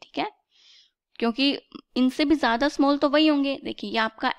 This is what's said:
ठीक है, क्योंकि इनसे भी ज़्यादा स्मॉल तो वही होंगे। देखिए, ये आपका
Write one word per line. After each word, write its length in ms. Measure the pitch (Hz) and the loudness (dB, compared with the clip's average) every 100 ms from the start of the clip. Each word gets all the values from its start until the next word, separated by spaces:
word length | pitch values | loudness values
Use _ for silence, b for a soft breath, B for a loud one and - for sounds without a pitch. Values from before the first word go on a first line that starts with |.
ठीक 160 | - - | -12 -8
है, 120 | 147 - _ b b b b _ _ - | -8 -10 _ b b b b _ _ -6
क्योंकि 400 | 226 226 277 - - - - - | -4 0 0 -2 -6 -20 -8 0
इनसे 280 | 254 254 | 0 2
भी 100 | 294 | 0
ज़्यादा 340 | 302 247 233 277 | 2 2 0 0
स्मॉल 300 | - 277 285 | 2 2 2
तो 100 | 294 | 2
वही 180 | 294 311 | 4 4
होंगे। 340 | 285 277 269 | 2 0 -4
देखिए, 260 | - - 208 | -8 -10 -6
ये 80 | 226 | -4
आपका 360 | 220 - 262 | -4 -4 -6